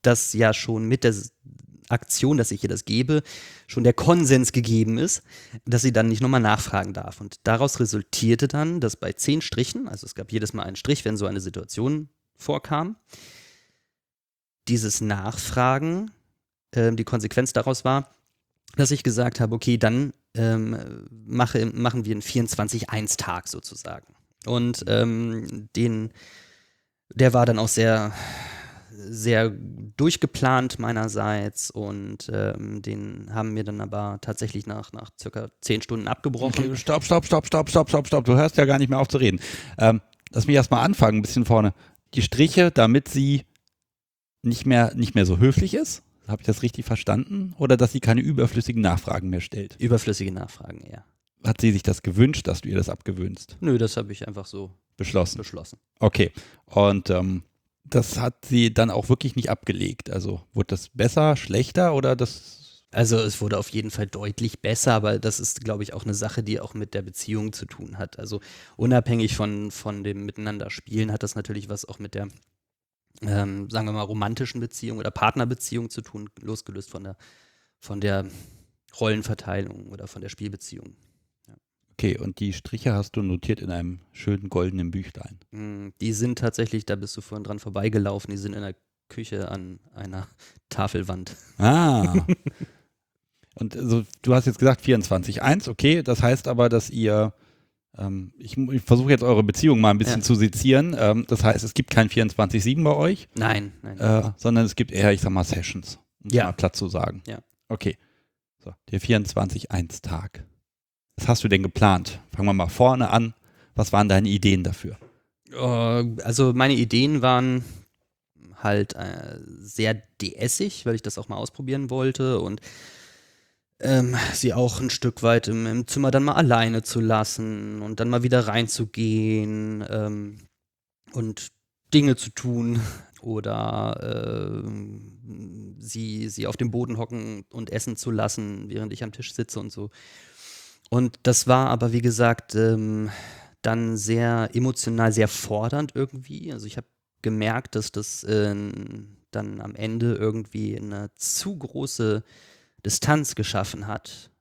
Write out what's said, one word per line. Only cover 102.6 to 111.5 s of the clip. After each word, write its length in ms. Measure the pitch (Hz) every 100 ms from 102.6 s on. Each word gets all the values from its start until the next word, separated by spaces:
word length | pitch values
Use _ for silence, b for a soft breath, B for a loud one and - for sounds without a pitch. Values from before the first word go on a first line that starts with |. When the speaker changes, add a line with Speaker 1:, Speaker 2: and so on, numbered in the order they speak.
Speaker 2:
sieben 220 | 101 139
bei 100 | 156
euch, 340 | 147 160 202 - -
Speaker 1:
Nein, 360 | 110 107 101 -
nein. 160 | 107 98
Speaker 2:
äh, 320 | 113 110 110 101
sondern 280 | 117 117 113
es 100 | -
gibt 140 | 117
eher, 220 | 95 101
ich 80 | 101
sag 100 | -
mal, 140 | 92
Sessions, 540 | 87 98 92 98 - - _ _
um 60 | 104
es 60 |
Speaker 1:
Ja. 100 | 120
Speaker 2:
mal 80 | 95
platt 240 | 87 95 -
zu 120 | 95
sagen. 340 | 90 - 87 101
Speaker 1:
Ja. 120 | 113 _ _ _
Speaker 2:
Okay. 280 | 113 - - _ _ _ _ _ _
So, 100 | - 90 _
der 100 | 98
vierundzwanzig 720 | - 110 98 - 98 - -
eins 320 | 92 82 -
Tag. 420 | 98 82 98 - - _ _ _ _ _ _ -
Was 120 | -
hast 160 | 117
du 40 |
denn 140 | 110